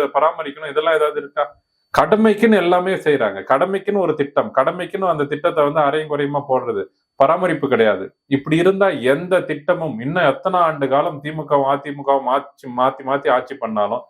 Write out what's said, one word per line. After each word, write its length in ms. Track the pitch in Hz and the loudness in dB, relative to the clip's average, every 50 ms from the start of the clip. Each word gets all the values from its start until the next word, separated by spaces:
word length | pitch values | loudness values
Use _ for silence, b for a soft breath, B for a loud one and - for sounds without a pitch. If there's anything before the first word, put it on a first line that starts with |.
| 143 139 | 2 2
பராமரிக்கணும்? 640 | - 139 147 165 165 156 156 143 139 151 156 147 135 | 2 2 2 2 0 -2 -8 -10 -10 -12 -10 -6 -4
இதெல்லாம் 240 | 151 156 165 160 156 | -2 0 2 2 2
ஏதாவது 220 | 151 151 147 147 | 2 0 -2 -4
இருக்கா? 240 | 143 139 - - 117 - - _ _ _ _ _ _ _ - | -8 -6 -4 -4 -4 -4 -6 _ _ _ _ _ _ _ 0
கடமைக்குன்னு 640 | - 135 - 226 208 220 220 202 208 233 226 214 | 2 2 4 4 4 4 4 4 4 4 4 4
எல்லாமே 360 | 190 175 175 180 180 180 190 190 | 4 4 4 2 2 2 0 -2
செய்றாங்க. 440 | - - 160 143 131 - 101 95 120 113 | 0 0 2 2 2 2 0 -2 -2 0
கடமைக்குன்னு 580 | - 131 143 180 190 196 190 - 202 202 202 180 | 2 2 2 2 0 -2 -4 -4 -2 -2 0 0
ஒரு 100 | 160 151 | 0 0
திட்டம், 360 | 151 143 139 - 139 113 107 - | -2 -4 -2 0 -2 -2 0 2
கடமைக்குன்னு 540 | 135 131 160 175 180 175 165 - 190 196 180 | 0 0 2 0 -4 -6 -8 -6 -4 -2 -2
அந்த 160 | 160 147 143 | -2 -2 -2
திட்டத்தை 380 | 143 156 147 156 170 160 160 147 | -4 -4 -4 -2 -2 0 2 0
வந்து 160 | 143 147 160 | 2 2 0
அரையும் 300 | 147 143 147 156 156 151 147 | 0 0 0 -2 -2 -4 -4
குறையுமா 280 | 143 147 143 147 143 | -4 -4 -2 -4 -4
போடுறது, 420 | 135 - 131 127 120 120 107 98 92 - _ _ _ _ _ - | -2 -2 -2 -2 -2 -2 -4 -6 -6 -8 _ _ _ _ _ 2
பராமரிப்பு 460 | 139 143 165 185 185 175 156 - - 143 | 2 4 4 2 0 -2 -2 -2 -2 0
கிடையாது. 360 | 123 113 113 107 101 92 98 - - _ _ - | 2 4 4 4 2 0 -4 -10 -14 _ _ -4
இப்படி 280 | 139 139 - 151 156 | -4 -4 -2 0 0
இருந்தா 320 | 160 175 190 196 190 202 190 151 127 117 | 2 4 2 2 2 2 0 0 0 0
எந்த 360 | 127 139 156 180 175 185 175 | 0 0 0 0 0 0 0
திட்டமும், 560 | - - 151 147 - - 175 165 160 151 117 110 | 0 -2 -6 -4 -2 -2 -2 -2 -4 -6 -6 -6
இன்னும் 280 | 120 143 170 185 170 139 | -6 -4 0 2 2 2
எத்தனை 300 | 135 - - 185 185 180 | 2 0 -2 0 2 2
ஆண்டு 260 | 170 160 - 143 139 131 | 2 2 0 -2 -2 0
காலம் 300 | - 151 147 170 156 139 | 2 2 0 0 -4 -8
திமுகவும் 500 | 143 151 156 156 151 147 147 143 135 135 | -10 -10 -8 -8 -4 0 0 2 2 2
அதிமுகவும் 580 | 139 139 143 147 139 143 139 139 139 135 131 123 | 0 -2 -4 -8 -12 -6 -2 0 0 0 0 0
ஆட்சி 380 | 131 143 139 - - _ - 131 120 | -2 -2 -2 -6 -16 _ -16 -8 -2
மாத்தி 320 | 123 127 135 131 - 131 | 0 0 0 0 -2 -4
மாத்தி 260 | 131 139 139 139 147 | -4 -4 -2 0 2
ஆட்சி 260 | 127 127 - - 135 | 2 0 0 -4 -8
பண்ணாலும், 480 | - 117 110 110 107 104 101 110 104 - - | -8 -8 -4 -2 -2 -2 -2 -2 -6 -8 -10